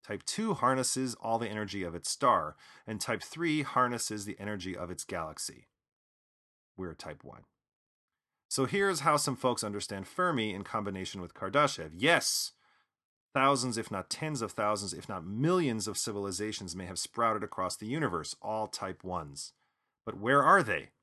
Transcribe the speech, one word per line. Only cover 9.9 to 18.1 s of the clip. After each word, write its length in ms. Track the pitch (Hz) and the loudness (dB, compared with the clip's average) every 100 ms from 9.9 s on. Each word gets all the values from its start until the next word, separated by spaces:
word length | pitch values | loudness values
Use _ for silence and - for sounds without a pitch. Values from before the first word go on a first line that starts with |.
| 98 95 | -6 -6
Fermi 460 | - 180 143 107 | 0 2 2 0
in 100 | 95 | -4
combination 580 | 98 110 101 95 92 101 | -4 -4 -4 -4 -6 -6
with 140 | 87 | -10
Kardashev. 580 | - 95 139 147 - 80 | -6 0 4 2 0 -10
Yes, 580 | 82 135 165 - - - _ _ _ _ _ _ _ _ | 0 4 4 4 -2 -4 _ _ _ _ _ _ _ _
thousands, 440 | 139 135 139 127 113 | 2 4 4 0 -2
if 120 | 107 | -4
not 200 | 101 92 | -4 -4
tens 320 | - 156 147 | -6 -4 -2
of 100 | 110 | -4
thousands, 400 | - 104 107 95 | 0 0 0 -2
if 160 | 87 - | -8 -8
not 180 | 95 82 | -8 -6
millions 600 | 107 147 185 151 110 101 | 0 2 4 2 0 -2
of 80 | 101 | -4
civilizations 800 | - 101 98 87 104 107 95 87 | -4 -2 -4 -2 -4 -4 -8 -8
may 80 | |
have 140 | 90 92 | -8 -6
sprouted 440 | - - 117 107 | -6 0 2 2
across 340 | 101 - 92 - | -2 -2 -4 -4
the 100 | 107 | -4
universe, 500 | 147 139 | 0 0